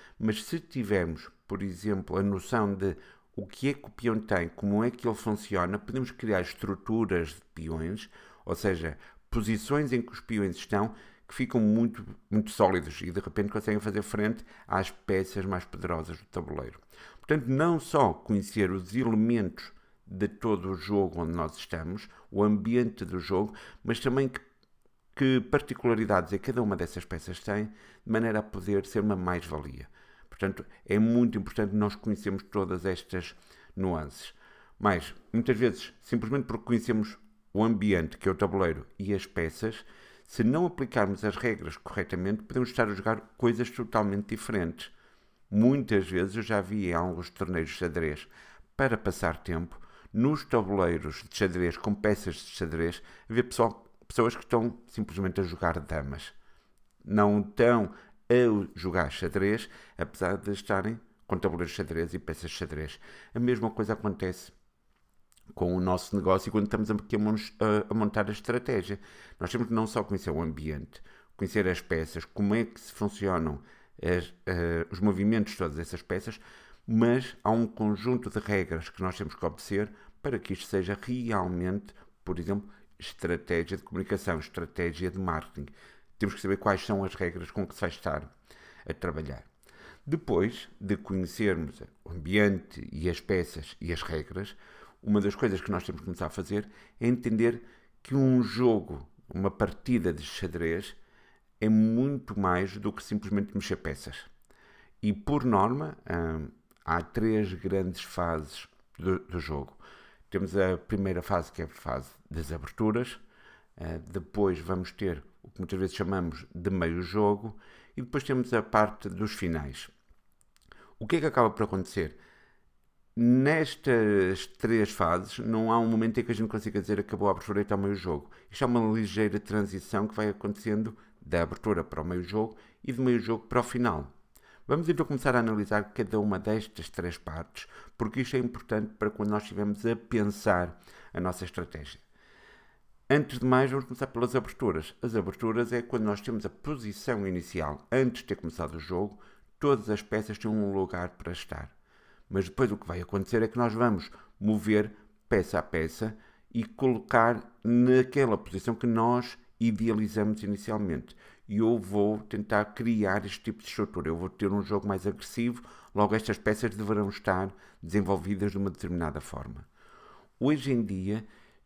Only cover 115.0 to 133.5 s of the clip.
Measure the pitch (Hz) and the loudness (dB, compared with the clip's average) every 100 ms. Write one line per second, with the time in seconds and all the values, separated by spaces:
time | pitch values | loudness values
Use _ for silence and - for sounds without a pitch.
115 | 98 80 - _ - - 92 95 92 - | -4 -4 -8 _ -20 -10 -6 -2 -2 -2
116 | 92 95 85 78 - - 87 95 85 85 | -2 0 -2 -6 -12 -4 -2 0 0 -2
117 | 87 101 104 101 110 104 - - - - | -2 2 4 2 -2 -12 -18 -20 -16 -10
118 | 123 147 135 131 123 120 104 110 107 - | -4 -4 0 0 2 0 2 4 4 2
119 | 104 90 104 - 90 80 71 65 - _ | -10 -4 -4 -2 -2 -2 -4 -10 -16 _
120 | _ _ _ _ _ _ _ - - - | _ _ _ _ _ _ _ -20 -20 -12
121 | 107 165 160 135 113 - 107 98 92 - | 0 2 2 4 4 4 0 0 -2 -2
122 | 80 - - - _ _ _ _ _ _ | -4 -6 -20 -20 _ _ _ _ _ _
123 | _ - 120 123 139 160 156 - - 120 | _ 2 6 8 6 4 2 -2 2 4
124 | 107 101 92 95 - - 113 113 101 - | 6 6 4 2 -6 -4 2 4 2 2
125 | 85 87 98 - 113 110 113 117 113 110 | 2 2 0 -6 -2 0 2 4 4 4
126 | 113 110 117 110 110 110 107 101 95 101 | 4 0 -2 0 0 -2 -2 -2 0 -2
127 | - 92 101 92 - 101 101 101 98 101 | 0 0 2 0 0 -2 0 0 0 -2
128 | 90 76 - - - - 131 120 113 110 | -2 -4 -6 -20 -18 -2 2 4 4 2
129 | 104 92 107 104 - 107 101 98 - 104 | 0 2 2 0 -2 -2 0 -4 -4 -2
130 | 107 110 107 101 104 104 - 107 107 - | -2 0 -2 -2 -4 -4 -2 0 -2 -8
131 | - _ - 85 82 - 110 92 80 - | -20 _ -2 0 0 -2 0 0 -2 -6
132 | 80 90 90 104 110 - - _ - 123 | -4 -4 -2 -2 -2 -4 -20 _ -8 0
133 | 127 120 107 113 - | 2 2 2 -4 0